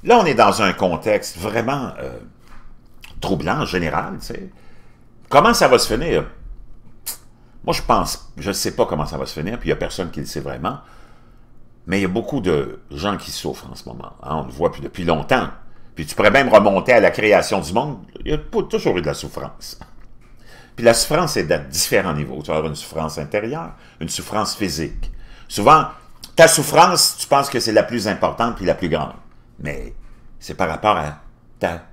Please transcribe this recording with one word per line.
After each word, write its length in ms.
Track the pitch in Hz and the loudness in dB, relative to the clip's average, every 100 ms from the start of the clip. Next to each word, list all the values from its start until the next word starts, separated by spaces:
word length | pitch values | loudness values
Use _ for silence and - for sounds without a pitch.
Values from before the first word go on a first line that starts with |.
là, 140 | - 233 | 6 6
on 60 | |
est 100 | 180 | 6
dans 280 | 120 107 95 | 6 4 6
un 100 | 101 | 2
contexte 640 | 87 95 82 - 104 - - | 2 0 0 0 0 0 -8
vraiment, 560 | 98 107 113 143 113 76 | -4 -4 -2 -4 -6 -10
euh, 200 | 65 62 57 - - - - - - - - - | -12 -12 -18 -20 -20 -18 -18 -20 -20 -20 -16 -10
troublant 400 | - 92 76 233 | -4 -4 -2 -2
en 60 | - | -2
général, 500 | 92 85 165 - 196 | -2 -2 -2 -4 -10
tu 60 | - | -10
sais. 240 | - 190 - - - - - - - - | -12 -12 -18 -20 -20 -20 -20 -20 -20 4
Comment 240 | 135 202 | 6 6
ça 160 | 233 151 | 6 6
va 100 | 123 | 6
se 140 | - | 4
finir ? 320 | 113 156 92 73 - - - - - - - - - - - - - | -2 0 0 -2 -12 -16 -16 -16 -18 -18 -16 -14 -14 -18 -20 -20 -12
Moi, 100 | - | -4
je 80 | 170 | -4
pense, 500 | - 113 87 - - - | 2 2 2 -6 -12 -8
je 140 | 101 | -6
sais 220 | 95 104 | -4 -4
pas 120 | - 113 | -2 -2
comment 180 | 78 | 0
ça 140 | 73 73 | -4 -6
va 80 | 67 | -8
se 120 | - | -6
finir, 200 | 80 120 | -6 -6
puis 100 | 80 | -2
il 20 | |
y 40 | |
a 20 | 76 | -2
personne 340 | 82 - 85 | -2 -6 -8
qui 100 | 78 | -8
le 60 | 69 | -8
sait 140 | 80 | -8
vraiment, 380 | 71 64 78 143 - - - - - - - - - - - | -8 -4 -6 -6 -14 -20 -20 -20 -20 -20 -20 -20 -20 -20 -4
mais 120 | 95 | -2
il 40 | |
y 40 | 95 | 0
a 20 | |
beaucoup 320 | 95 113 143 | -2 -4 -2
de 400 | 92 76 65 - - | 0 0 -2 -10 -14
gens 280 | 71 92 92 | -6 -4 -4
qui 120 | - | -8
souffrent 380 | - 87 - - | -8 -8 -10 -14
en 40 | |
ce 120 | - - | -16 -16
moment. 280 | 60 - - | -14 -16 -16
Hein, 140 | - 78 | -8 -6
on 100 | 64 | -6
le 40 | |
voit 200 | 65 82 | -2 -2
depuis, 100 | - | -2
depuis 240 | 71 - | -12 -6
longtemps. 460 | 85 78 73 131 80 - - - - | 0 0 2 0 0 -8 -16 -16 -16
Puis 120 | - 147 | -12 -10
tu 80 | |
pourrais 160 | - 101 | 4 6
même 180 | 127 127 | 6 8
remonter 440 | 107 104 95 87 | 8 8 2 6
à 80 | 120 | 6
la 100 | 95 | 6
création 500 | - 107 95 85 101 | 4 4 4 4 -2
du 120 | 76 | 0
monde, 260 | 98 147 113 - - | -2 -2 -8 -14 -12
il 80 | - | -4
y 20 | |
a 40 | 147 | -4
pas, 240 | - 233 | -4 -6
toujours 340 | - 220 175 90 | -2 -2 0 0
eu 20 | |
de 60 | 76 | -2
la 80 | |
souffrance. 640 | 71 73 - 69 - - - - - - - - - - - - - | -6 -8 -10 -12 -14 -16 -16 -18 -20 -20 -20 -20 -20 -20 -20 -20 2
Puis 80 | |
la 100 | 117 | 4
souffrance 420 | 117 - 151 170 117 | 4 2 0 0 0
est 140 | 80 | 0
à 60 | 82 | 0
différents 560 | 71 - - 113 92 | -2 -4 0 0 0
niveaux. 280 | 76 69 65 | -4 -6 -8
Tu 60 | 76 | -4
vas 80 | 78 | -2
avoir 140 | 78 | -2
une 60 | 73 | -6
souffrance 420 | - 78 80 73 | -10 -6 -6 -6
intérieure, 540 | 73 104 110 151 165 - - - | -4 -4 -4 -8 -10 -16 -20 -12
une 80 | 80 | -8
souffrance 480 | - - 104 101 - | -8 -6 -4 -4 -4
physique. 560 | 98 73 78 - - - - - - | -4 -4 -6 -6 -8 -8 -16 -20 -10
Souvent, 400 | - 104 156 175 - - - - | 0 6 6 6 -6 -20 -20 -10
ta 140 | - 165 | 6 8
souffrance, 680 | - 139 143 180 175 - - | 8 2 6 6 6 0 0
tu 100 | - | 2
penses 200 | 143 139 | 2 2
que 120 | 123 | -2
c'est 120 | 113 | 2
la 120 | 107 | 2
plus 240 | - 120 104 | 4 0 -2
importante 480 | 92 82 - 117 113 | 0 -2 0 -4 -2
puis 80 | |
la 100 | 90 | -2
plus 140 | 82 87 | 0 0
grande. 240 | 78 69 - - - - - | -2 -4 -10 -20 -20 -20 -14
Mais 340 | 71 71 62 - - - - - | -10 -10 -10 -14 -16 -20 -20 -20
c'est 140 | - | -16
par 140 | 76 90 | -4 -4
rapport 280 | 80 107 92 | 0 2 2
à 240 | 76 76 - - - - | 0 -8 -18 -20 -20 -4
ta 240 | 90 85 - | -4 -4 -12